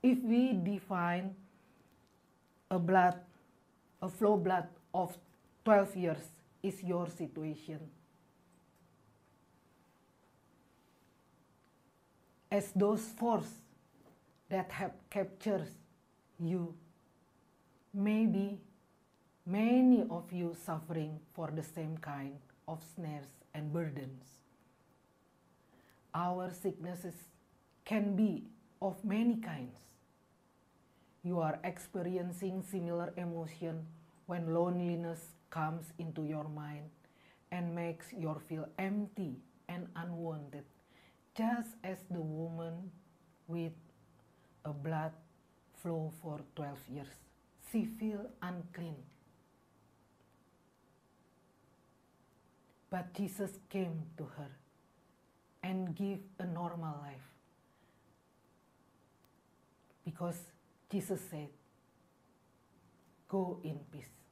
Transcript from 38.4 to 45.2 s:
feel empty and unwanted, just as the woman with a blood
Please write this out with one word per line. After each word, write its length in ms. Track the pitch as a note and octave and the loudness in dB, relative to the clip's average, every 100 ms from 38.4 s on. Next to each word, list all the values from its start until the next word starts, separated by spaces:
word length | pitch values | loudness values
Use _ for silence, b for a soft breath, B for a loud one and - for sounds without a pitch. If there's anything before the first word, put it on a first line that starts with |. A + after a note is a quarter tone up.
| - | -4
feel 180 | D#3+ D3+ - | -6 -6 -4
empty 580 | F#3+ G#3 G3+ - F3 - - - - | 0 0 -2 -4 -4 -6 -12 -20 -10
and 180 | F3 F3 D#3+ | -8 -6 -6
unwanted, 680 | F3 E3+ E3 D#3 C#3+ C#3+ - - b b b b _ | -6 -4 -4 -4 -8 -12 -16 -20 b b b b _
just 420 | - A3 A#3+ A3+ - | 0 2 2 -2 -8
as 140 | F#3+ F#3 - | -6 -6 -4
the 120 | E3+ | -4
woman 680 | D#3 D#3 E3 E3 E3 E3+ F#3+ - - - _ _ - | -2 -4 -4 -4 -6 -6 -10 -14 -20 -20 _ _ -6
with 260 | E3+ E3 E3 - - - - - b b b | -4 -4 -6 -20 -20 -20 -20 -20 b b b
a 80 | D3+ | -8
blood 400 | D3 D3 D#3+ D#3+ D#3+ | -4 -2 0 -2 -6